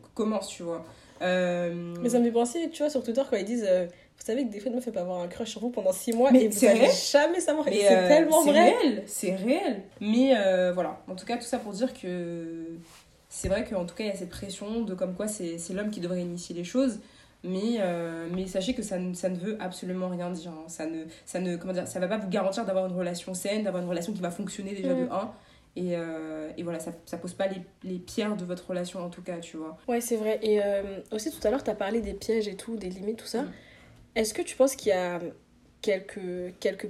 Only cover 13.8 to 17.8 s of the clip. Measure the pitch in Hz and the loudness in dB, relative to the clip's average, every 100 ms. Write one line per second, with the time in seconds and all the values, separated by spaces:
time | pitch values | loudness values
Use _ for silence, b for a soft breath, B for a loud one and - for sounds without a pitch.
13.8 | 175 - 214 190 180 - 196 185 208 226 | -4 -6 -6 -6 -8 -10 -12 -10 -6 -4
14.8 | 214 185 185 180 214 214 175 170 170 190 | -4 -4 -4 -4 -6 -6 -6 -8 -6 -4
15.8 | 208 208 170 180 175 175 - 170 175 254 | -4 -4 -4 -4 -4 -8 -8 -8 -2 0
16.8 | 269 208 b b b _ 180 190 214 233 | 0 -2 b b b _ -6 -4 -2 0